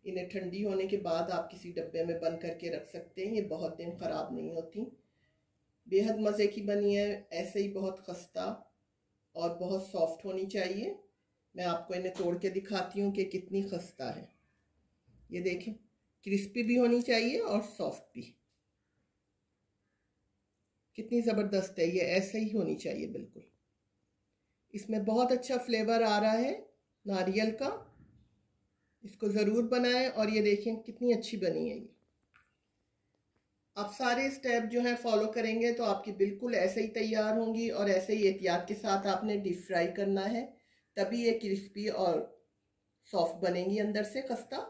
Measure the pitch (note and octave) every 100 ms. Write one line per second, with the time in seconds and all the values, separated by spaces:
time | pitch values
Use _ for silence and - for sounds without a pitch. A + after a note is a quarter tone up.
0 | G3+ F3+ F3+ G3+ F3+ F#3 G#3 F#3+ F#3+ G3
1 | F3 E3 E3+ F3 - - F3 E3+ E3 E3
2 | E3+ E3 E3 E3 E3+ E3 E3+ D3+ - E3+
3 | - - G3 A3+ G3 D#3+ E3 - E3+ E3+
4 | E3+ D#3 - D#3+ D#3 E3 E3 G3+ B3 -
5 | _ _ _ _ _ _ _ _ - F#3+
6 | A3 A3 G#3+ G#3 G#3 A3 G3+ G3+ G3+ G3+
7 | G#3 G3+ - E3+ F#3+ G#3 G3 G3 F#3+ F#3
8 | - F3 - F#3 F#3 A3 - _ _ _
9 | _ _ _ E3+ E3+ E3+ F3+ F#3+ - F#3
10 | E3 - G3+ F#3+ F#3+ G#3 F3+ G3 C4+ G4+
11 | - _ _ _ _ F3+ F3 E3+ - F3+
12 | F#3 F#3 F3 F3 F#3+ F#3 G3 G3 F#3 G3
13 | G3+ G3+ F#3+ F#3 - G3 G3 F3 - -
14 | C3 - - _ _ _ _ _ _ _
15 | _ _ - F3+ F3+ F3+ - G#3+ _ _
16 | _ _ - G3 G3+ A#3+ A3+ A#3+ A#3+ A#3+
17 | A#3+ A3+ A#3 F#4 A4+ G#3 - - D#3+ -
18 | - - - - _ _ _ _ _ _
19 | _ _ _ _ _ _ _ _ _ _
20 | _ _ _ _ _ _ _ _ _ -
21 | G#3+ A#3+ A#3 G#3 G3 G3 F#3 - E3+ F3+
22 | E3+ F3+ F#3+ A3 G#3+ G#3+ D#3+ D#3 - -
23 | - - - - - _ _ _ _ _
24 | _ _ _ _ _ _ _ G#3 G3+ A3
25 | G3+ A3+ B3 B3+ - B3 - A3 G#3+ A3+
26 | A3 G#3 G#3+ A3+ C4 G#4 - _ _ _
27 | G3+ F#3+ F#3 G3 A3 A3 C#4 A4 - -
28 | - _ _ _ _ _ _ _ _ _
29 | G#3+ - G#3 G3+ G#3+ A3+ A3+ B3 B3 B3
30 | B3+ - G#3+ G#3+ G#3 G3+ A#3 A3 - -
31 | B3 A3+ - G#3 F3+ D#3 D#3+ - - _
32 | _ _ _ _ _ _ _ _ _ _
33 | _ _ _ _ _ _ _ - G#3 -
34 | B3+ A#3+ C4+ - B3+ A#3 A3 A#3+ A#3+ A#3+
35 | A#3 G#3+ G#3+ A#3+ A3 A3 A#3+ A#3 A3 G3
36 | G#3+ F#3+ G3 G3+ A#3+ A3 F#3+ A3 A3 A3+
37 | A3 A3 G#3+ A3 A3+ A3+ A#3 - G3+ F#3
38 | F#3 G#3+ G3 F#3+ F#3+ F3 F3+ G#3 G#3 G3
39 | G3+ F#3+ G#3+ G3+ G3 F3+ - F3+ E3+ G#3
40 | G3 G3 G3 A#3 C#4 - _ _ _ -
41 | F#3+ A#3 A#3 A3+ G#3 G3 - G3+ G#3+ -
42 | F#3 D#3 - - _ _ _ _ _ _
43 | - F#3+ E3 F3 F3+ F3+ F3+ G#3 G#3+ G#3
44 | G#3 C4 C4+ A#3 - D#4